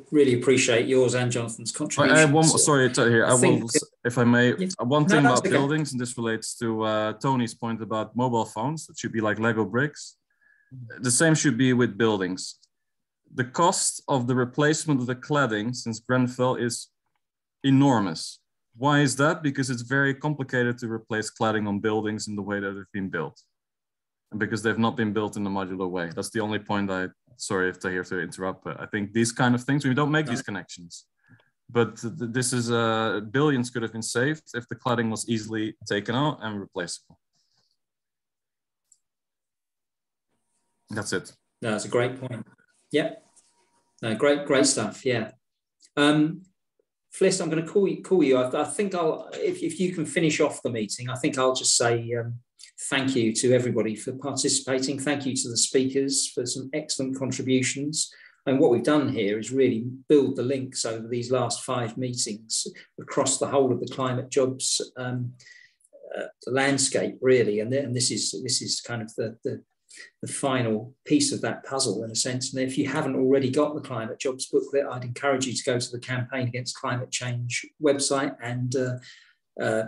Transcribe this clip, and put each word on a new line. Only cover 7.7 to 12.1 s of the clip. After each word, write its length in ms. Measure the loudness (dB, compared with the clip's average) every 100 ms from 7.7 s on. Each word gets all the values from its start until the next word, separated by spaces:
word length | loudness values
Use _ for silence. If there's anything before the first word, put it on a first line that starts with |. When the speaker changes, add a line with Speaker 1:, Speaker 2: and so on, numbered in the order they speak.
| -6
Speaker 2:
about 320 | -6 -6 -4 -2
mobile 300 | 0 0 -2
phones, 420 | -4 -4 -4 -10
that 100 | -10
should 140 | -6
be 100 | -2
like 160 | -2 0
Lego 280 | 0 0 0
bricks. 500 | -2 -2 -6 -18 -20 _ _ _ _ _ -18 -16 -8
The 120 | -2
same 240 | 2 4 4
should 220 | 2 2
be 140 | 4
with 220 | 4 2 2
buildings. 600 | 2